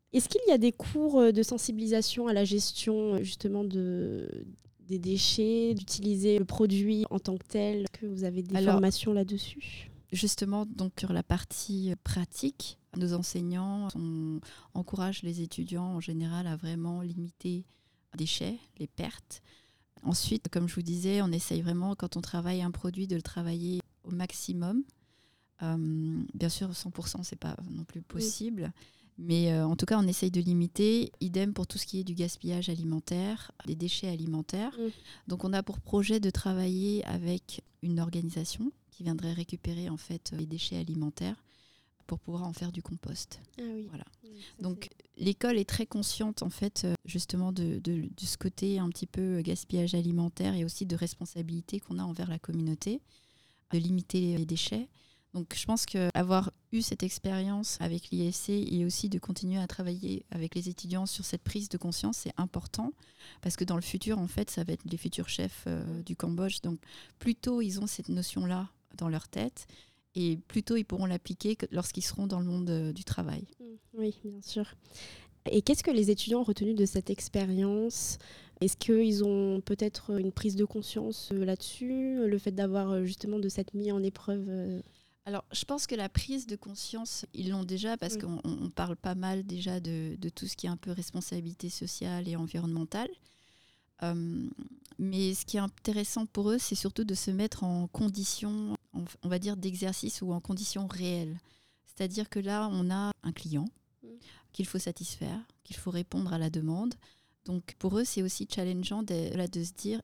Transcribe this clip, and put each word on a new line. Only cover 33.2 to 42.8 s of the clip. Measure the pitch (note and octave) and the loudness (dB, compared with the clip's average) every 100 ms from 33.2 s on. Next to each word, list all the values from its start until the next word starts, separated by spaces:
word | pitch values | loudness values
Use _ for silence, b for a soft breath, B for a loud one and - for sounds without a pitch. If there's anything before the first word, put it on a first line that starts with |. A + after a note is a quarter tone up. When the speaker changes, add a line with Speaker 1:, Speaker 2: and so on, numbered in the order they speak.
| G3 A3 - - D#3 | 0 -2 -8 -12 -6
Speaker 2:
des | D#3+ | -2
déchets | F3 - F#3+ | -2 0 -2
alimentaires. | E3 E3 D#3 D#3 F#3 A#3 A#3+ | -2 0 -2 -2 -2 -2 -2
Speaker 1:
Mm. | A3+ B B B - | -4 B B B -6
Speaker 2:
Donc, | F3+ | -2
on | F#3+ | 0
a | F#3+ | 0
pour | G3 G3 | 0 -6
projet | - G3+ G3+ A3 | 2 4 6 4
de | G3 | 4
travailler | - F#3+ F#3 F#3 F#3 G3+ G#3 - | 2 2 2 2 2 2 0 0
avec | F3+ F3 F3+ - - - _ | -2 0 0 -4 -12 -14 _
une | E3+ E3+ | 0 2
organisation | E3+ E3+ E3 E3+ F3 - B3 - _ | 2 0 -2 -2 -4 -2 -4 -4 _
qui | - | -8
viendrait | E3+ E3 E3+ | -2 -2 -2
récupérer, | E3+ E3+ F3 - E3+ F3 | -2 -4 -4 -4 -2 -4
en | D#3 | -6
fait, | - E3+ - D#3 | -6 -8 -6 -6
les | D#3 | -4
déchets | E3 - F3 | -4 -2 -2
alimentaires | E3+ D#3+ D3+ - F3+ A3 b b b b b _ - | -2 0 -2 -2 -4 -6 b b b b b _ -8
pour | E3+ | -8
pouvoir | - F3 | -6 -6
en | F3 | -6
faire | E3 F3 | -6 -6
du | F3 | -6